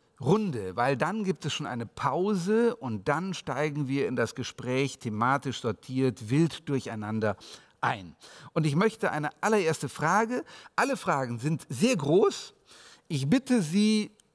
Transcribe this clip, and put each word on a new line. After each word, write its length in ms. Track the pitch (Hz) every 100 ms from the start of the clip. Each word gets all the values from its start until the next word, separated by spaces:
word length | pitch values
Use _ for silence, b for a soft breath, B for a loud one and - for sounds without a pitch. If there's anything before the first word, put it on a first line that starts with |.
| _ _
Runde, 560 | 127 214 202 117 92 95
weil 200 | 131 135
dann 280 | 156 220
gibt 220 | 190 160 147
es 80 |
schon 120 | - 127
eine 180 | 120 117
Pause 920 | - 143 156 202 196 180 220 233 -
und 320 | 127 107 147
dann 260 | 147 190
steigen 540 | 165 - 127 151 147 131
wir 200 | 139 -
in 80 | 120
das 200 | 113 -
Gespräch 640 | 117 - 117 127 139 -
thematisch 600 | 117 107 120 139 139 -
sortiert, 680 | 120 101 - 131 131 104 107
wild 380 | 139 165 - -
durcheinander 640 | 135 - 110 107 110 107 - B B B B
ein. 340 | - 110 90 - B B B
Und 120 | 165 156
ich 100 | 147
möchte 360 | 220 - 196
eine 180 | 151 147 -
allererste 480 | 208 214 160 151 139
Frage, 560 | - 151 196 226 247 - B B -
alle 200 | 262 254
Fragen 440 | 190 143 127 117
sind 260 | 143 156 -
sehr 260 | 120 233 214
groß, 580 | 139 180 403 - - _ B B B B -
ich 220 | 143 139
bitte 320 | 254 - 240
Sie, 500 | 151 196 214 214 208 _ _